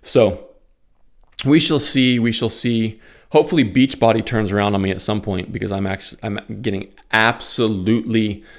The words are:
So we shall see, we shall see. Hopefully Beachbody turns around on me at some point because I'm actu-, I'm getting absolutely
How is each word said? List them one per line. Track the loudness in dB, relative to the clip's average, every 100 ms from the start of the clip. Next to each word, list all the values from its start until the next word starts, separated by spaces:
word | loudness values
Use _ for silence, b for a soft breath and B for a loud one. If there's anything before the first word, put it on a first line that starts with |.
So | -2 2 2 0 -12 -20 _ _ _ _ _ _ _ -6 2
we | 4
shall | 4 -2
see, | -2 0 2 2
we | 0
shall | 0 -4
see. | -4 -2 -2 -4 -8 b b b
Hopefully | 2 2 2
Beachbody | 2 4 2 4 2 2 0
turns | -2 0
around | 0 0
on | 0
me | -2
at | -2
some | -2 -4
point | -2 -6 -6
because | -6 -4
I'm | -4 -4
actu-, | -6 -10 -12
I'm | -8 -8 -10 -8
getting | -6 -6 -8 _ -2
absolutely | 0 2 0 -6 -2 0 0 0 0 0 0 0 -4 B